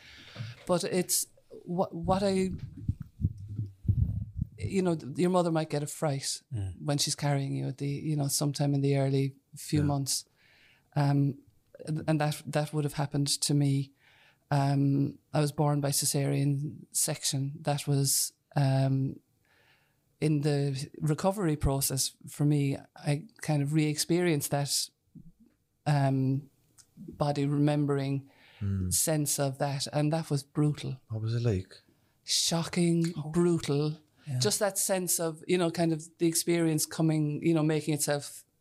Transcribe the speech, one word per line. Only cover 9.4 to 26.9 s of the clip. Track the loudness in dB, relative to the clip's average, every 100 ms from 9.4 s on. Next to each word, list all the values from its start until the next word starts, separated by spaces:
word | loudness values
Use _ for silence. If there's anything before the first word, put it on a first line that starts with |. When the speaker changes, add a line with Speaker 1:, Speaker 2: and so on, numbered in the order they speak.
| _ -16
Speaker 1:
few | -2 0
Speaker 3:
Yeah. | 2
Speaker 1:
months. | 0 -2 -4 -6 _ _ _ _ _ _ 0
Um, | 2 4 2 0 -10 _ _ -14 -6
and, | -4 0
and | 0
that, | 0 -2 -4
that | -2 -2
would | -2
have | -2
happened | -2 -2 0 0 0
to | 2
me. | 4 4 2 -2 _ _ _ -20 _ _
Um, | 0 2 2 2 2 0 -4 _
I | 0
was | 0
born | 0 0 2
by | 0
cesarean | 0 0 0 0 0 2 0 -4 -8 -8
section. | -2 -2 -2 -4 -2 -4 -4
That | -4 -2 0
was, | 2 2 0 -2 -6 _
um, | 0 2 2 2 0 -2 -6 -16 _ _ _ _ _ _ _ _ _
in | 0 2
the | 2 2 0 -2 -8 -4
recovery | -2 0 0 0 0 0
process | 0 0 0 -2 -4 -6 -14
for | 0
me, | 2 4 2 -2 -8 -8
I | -2 -2 -4 -10
kind | -2 0
of | 2
re-experienced | 2 2 0 0 2 2 2 0
that, | -2 -2 -2 -4 _ _ -20 -20 -20 -20 _ _ _ 0
um, | 2 2 2 2 0 -4 _ _ -20 -20